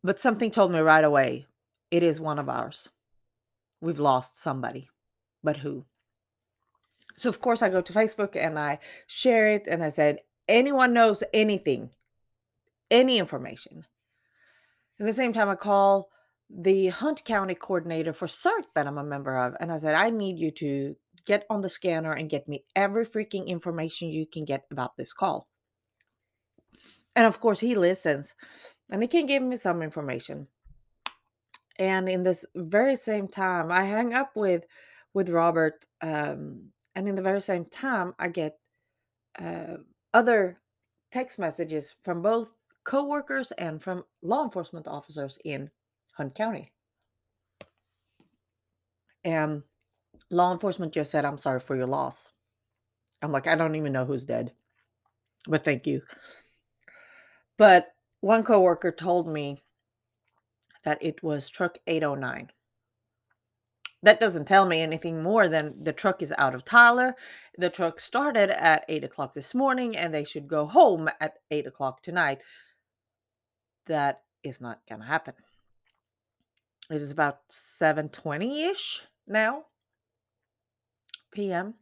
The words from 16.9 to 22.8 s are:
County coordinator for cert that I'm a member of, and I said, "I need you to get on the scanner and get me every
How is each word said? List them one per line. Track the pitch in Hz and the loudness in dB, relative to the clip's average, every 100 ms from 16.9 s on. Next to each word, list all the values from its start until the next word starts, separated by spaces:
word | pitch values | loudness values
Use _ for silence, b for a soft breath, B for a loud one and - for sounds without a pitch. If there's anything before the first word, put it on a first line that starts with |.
| - 302 302 | -2 -4 -4
County | - 214 190 | -2 -2 -2
coordinator | 175 - 185 165 165 165 | -8 -4 -4 -2 -4 -4
for | 151 165 | -6 -10
cert | - 349 440 - | -2 -2 -2 -2
that | - 143 | -4 -4
I'm | 147 | -6
a | |
member | 147 143 135 131 | -8 -8 -4 -2
of, | 123 - | -2 -4
and | 165 | -8
I | 160 | -4
said, | 156 | 0
"I | 156 220 | 2 2
need | 226 196 175 | 0 -4 -4
you | 160 | -6
to | 156 151 139 139 - _ _ - | -4 -4 -4 -6 -10 _ _ -2
get | 208 208 | -2 0
on | 208 | -4
the | 190 | -4
scanner | - 185 165 160 | -4 -4 -2 -4
and | 151 156 | -6 -4
get | 147 - | -6 -6
me | 143 _ | -12 _
every | 190 | 0